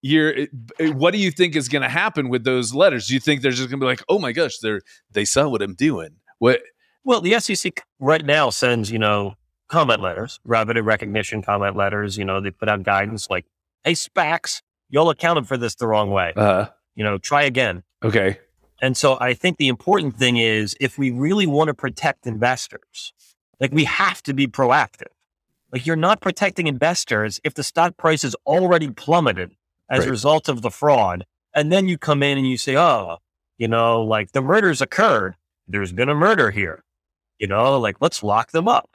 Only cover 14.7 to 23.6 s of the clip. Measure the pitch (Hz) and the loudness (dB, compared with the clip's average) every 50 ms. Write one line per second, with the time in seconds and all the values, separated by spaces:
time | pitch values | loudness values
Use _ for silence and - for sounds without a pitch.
14.7 | _ _ _ _ 135 143 160 170 151 _ - 165 170 156 127 98 135 127 120 113 | _ _ _ _ 2 4 4 4 2 _ 0 0 0 0 0 -2 -4 -4 -4 -4
15.7 | - _ 123 113 110 107 104 101 101 98 90 85 82 104 107 104 98 92 107 - | -4 _ -2 0 2 2 2 2 0 0 0 -2 0 0 2 4 4 2 0 -4
16.7 | _ _ _ _ _ - 107 107 104 98 - - 147 143 147 139 127 127 131 110 | _ _ _ _ _ -4 -4 -2 -2 -4 -4 0 0 2 2 2 0 0 0 -2
17.7 | 90 90 90 _ _ _ - 113 107 113 98 95 98 - _ _ _ _ _ _ | -2 -6 -10 _ _ _ -4 0 2 2 2 2 0 -2 _ _ _ _ _ _
18.7 | _ _ - 131 127 - - 143 131 127 123 123 123 - - 185 170 _ 151 135 | _ _ -2 -2 -2 2 2 2 2 2 0 -2 -4 0 -2 -2 0 _ 0 0
19.7 | 123 110 - - 196 202 165 139 113 110 127 123 123 120 113 113 110 107 107 101 | 0 0 0 0 0 2 0 -2 -2 0 0 2 2 2 2 2 2 0 0 -2
20.7 | - _ 139 131 - - 139 131 120 120 135 151 190 214 202 165 143 147 156 156 | -4 _ -4 -4 -2 -2 -2 -2 -2 -2 -2 0 0 0 0 0 2 2 2 0
21.7 | 143 - - 135 - - - 156 135 _ _ 123 113 107 110 123 127 123 - - | 0 -4 -6 -8 -8 -2 -4 -4 -4 _ _ -8 -4 0 0 0 0 -2 -6 -14
22.7 | - - _ _ _ - - - _ _ _ _ _ _ _ _ _ _ | -16 -20 _ _ _ -16 -16 -16 _ _ _ _ _ _ _ _ _ _